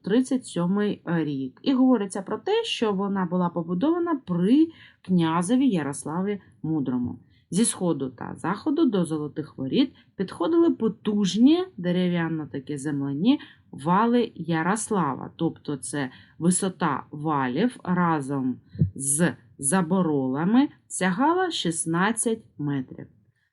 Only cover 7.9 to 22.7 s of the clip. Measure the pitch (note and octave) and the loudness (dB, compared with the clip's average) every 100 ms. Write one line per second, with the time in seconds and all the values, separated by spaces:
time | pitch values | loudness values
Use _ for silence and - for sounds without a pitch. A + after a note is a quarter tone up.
7.9 | - C3 - G1+ - D#3+ G3+ D#4 D4+ C#4 | -2 -6 -8 -12 -6 -6 -4 -2 2 2
8.9 | G3 E3 D#3 D3 D#3 D3 - C3+ D3+ - | 2 0 -2 -6 -8 -10 -8 -2 0 0
9.9 | - _ - F#3+ - E4+ E4+ E4+ B3+ A3+ | -4 _ -8 -8 -4 2 4 4 2 -2
10.9 | - - G#3 F#3+ G3 C4 F4 F#4+ - F3 | -2 -2 0 0 4 6 6 0 -4 -2
11.9 | F3 F3+ F3 E3 D#3+ D3 C#3+ C3 D3 D3 | 0 2 0 -2 -4 -6 -8 -8 -6 -4
12.9 | C#3+ C#3 C#3 A3 D4 - - _ C3+ D3 | -4 -2 0 2 2 -2 -20 _ -6 0
13.9 | F#3 A#3 A#3+ - - D#3+ D#3+ E3 A3 - | 2 4 2 0 -4 -2 0 0 -2 0
14.9 | G#3 D3 - - - E3 - - C#3 - | 0 0 -2 -8 -4 -4 -4 -8 -8 -6
15.9 | D3 C3 - - - E3 F3 F#3+ F#3 E3 | -6 -6 -8 -20 -2 0 0 -2 -2 -2
16.9 | C3+ - D3+ D#3 C#3+ B2+ C3+ B3 - - | -2 -6 -8 -2 0 0 0 0 -2 -2
17.9 | F3+ F3 D#3 C3+ C#3 B2+ A#2+ - - - | 0 2 0 -2 -2 -2 -4 -8 -2 -2
18.9 | - C#3 C#3+ E3+ - _ - C#3 F#3+ D#3+ | -2 -4 0 0 -2 _ -8 -2 0 2
19.9 | F#3+ E3 C#3+ C3 C#3 F3 A#3+ D4+ - - | 0 2 0 0 -2 2 4 2 -2 -14
20.9 | - F#3+ F#3 D4 F4+ F#4 - E3+ D#3+ E3 | -2 -2 2 2 2 0 -2 -4 -4 -2
21.9 | E3 G3+ A3+ A#3 A3 - - D3 | 0 0 0 -2 -4 -8 -8 -4